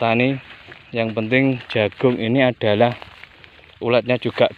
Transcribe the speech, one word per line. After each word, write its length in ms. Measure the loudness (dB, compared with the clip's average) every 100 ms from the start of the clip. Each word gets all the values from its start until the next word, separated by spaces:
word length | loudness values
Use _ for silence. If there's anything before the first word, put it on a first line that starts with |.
tani. 340 | 0 2 0 -2 -8 -20 -20 -20 -10
Yang 180 | -6 -4 -4
penting 280 | 0 2 2 -2 -4
jagung 480 | -2 -2 0 0 0
ini 240 | 0 2
adalah 560 | 2 0 0 2 0 -2 -12 -20 -20 -20 -20 -20 -20 -8
ulatnya 400 | -2 0 0 -2
juga 320 | -2 0 0